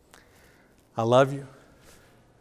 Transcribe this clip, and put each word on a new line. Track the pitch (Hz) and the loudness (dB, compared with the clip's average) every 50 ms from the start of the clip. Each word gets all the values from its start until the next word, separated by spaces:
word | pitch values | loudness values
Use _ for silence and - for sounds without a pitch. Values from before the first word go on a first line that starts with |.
| _ _ - - - _ _ - - - _ _ _ _ _ _ _ _ _ | _ _ -20 -20 -20 _ _ -20 -20 -20 _ _ _ _ _ _ _ _ _
I | - | -6
love | 113 117 120 127 139 135 | -2 2 2 2 2 2
you, | 143 139 139 - - - - - - - - - - - - - - _ _ _ _ _ | -2 -8 -14 -18 -20 -20 -20 -20 -20 -20 -20 -20 -20 -20 -20 -20 -20 _ _ _ _ _